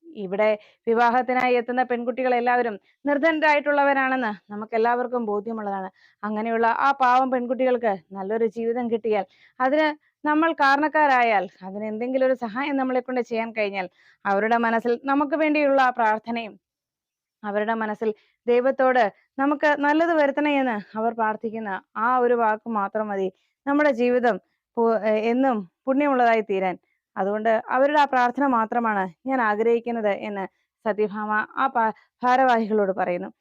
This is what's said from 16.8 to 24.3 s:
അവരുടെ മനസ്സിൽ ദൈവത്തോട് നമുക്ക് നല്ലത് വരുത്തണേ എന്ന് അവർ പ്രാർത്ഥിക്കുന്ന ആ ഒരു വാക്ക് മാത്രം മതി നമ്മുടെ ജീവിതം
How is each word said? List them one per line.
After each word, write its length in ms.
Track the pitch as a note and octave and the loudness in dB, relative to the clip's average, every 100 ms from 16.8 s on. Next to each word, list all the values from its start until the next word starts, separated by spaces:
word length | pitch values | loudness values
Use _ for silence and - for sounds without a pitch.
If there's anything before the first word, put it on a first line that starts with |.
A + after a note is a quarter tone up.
| _ _ _ _ _ _ | _ _ _ _ _ _
അവരുടെ 320 | G#3+ G#3 G#3+ | -4 -2 -2
മനസ്സിൽ 360 | A3+ G#3+ G#3 A3+ G#3+ _ _ - | -2 -4 -2 -4 -4 _ _ 0
ദൈവത്തോട് 560 | A#3+ B3+ C4 C4 B3+ G#3+ - _ - | 2 2 2 2 4 2 -2 _ -4
നമുക്ക് 300 | C#4 D4 D4+ D4 | -2 2 0 2
നല്ലത് 340 | C#4+ D4+ E4+ | 2 2 2
വരുത്തണേ 380 | D#4+ C#4+ C#4 D4 | 2 2 2 0
എന്ന് 220 | C#4+ C4 G#3+ F#3+ A3 | 2 0 -2 -8 -4
അവർ 160 | A3+ | -4
പ്രാർത്ഥിക്കുന്ന 560 | A#3 A3 G#3+ A3+ A3 G#3+ F#3+ _ - | 0 -2 -2 -6 -8 -8 -8 _ -4
ആ 120 | A3+ B3+ | 0 2
ഒരു 160 | A#3+ | 2
വാക്ക് 340 | A#3+ A3+ A3 - | 2 2 0 -4
മാത്രം 380 | A3 G3 G#3+ G#3+ | -4 -2 -4 -4
മതി 200 | G3 F#3+ _ _ _ - | -4 -4 _ _ _ -2
നമ്മുടെ 260 | C#4+ D4 | 2 2
ജീവിതം 440 | A3+ B3 B3 A#3+ | 2 2 2 2